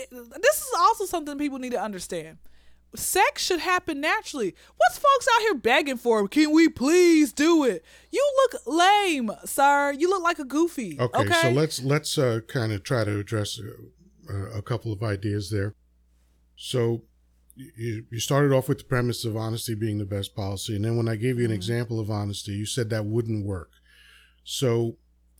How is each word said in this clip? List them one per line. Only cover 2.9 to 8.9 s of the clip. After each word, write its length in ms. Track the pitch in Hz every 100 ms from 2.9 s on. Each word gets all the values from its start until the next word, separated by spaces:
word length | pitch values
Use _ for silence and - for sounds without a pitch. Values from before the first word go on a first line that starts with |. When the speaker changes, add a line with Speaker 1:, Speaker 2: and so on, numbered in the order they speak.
| -
Speaker 1:
Sex 460 | - 370 466 -
should 160 | - 339
happen 420 | 349 359 349 285
naturally. 540 | 311 427 - 285 190 - - -
What's 220 | 698 -
folks 280 | 571 539 523
out 80 | 466
here 120 | 440
begging 420 | 285 220 285 285 247
for? 320 | 240 220 196
"Can 240 | 294 302
we 160 | 311 320
please 640 | - 269 359 349 320 277
do 320 | - 311 330
it?" 200 | 254 175 _ - -
You 120 | 392 571 539
look 260 | 539 494 -
lame, 640 | 320 370